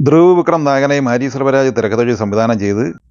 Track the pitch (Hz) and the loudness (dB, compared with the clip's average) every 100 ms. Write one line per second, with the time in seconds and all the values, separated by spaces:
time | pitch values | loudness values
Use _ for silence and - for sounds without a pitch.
0 | 139 156 175 180 165 165 143 135 139 143 | 2 4 4 4 0 0 0 0 0 0
1 | 127 120 135 131 135 135 135 113 107 110 | 0 -2 -4 -2 0 2 0 -2 -2 0
2 | 120 110 104 104 113 113 101 101 151 - | 0 -2 -2 0 0 -2 -2 -2 -4 -8
3 | _ | _